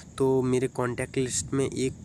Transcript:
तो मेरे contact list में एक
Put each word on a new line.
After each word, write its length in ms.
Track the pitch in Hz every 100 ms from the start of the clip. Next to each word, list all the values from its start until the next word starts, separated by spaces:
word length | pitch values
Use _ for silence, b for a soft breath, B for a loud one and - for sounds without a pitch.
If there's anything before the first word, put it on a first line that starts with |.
| - -
तो 240 | 135 131
मेरे 260 | 127 127 127
contact 500 | - 123 120 131 -
list 360 | 127 - -
में 160 | 135 135
एक 240 | - 127 127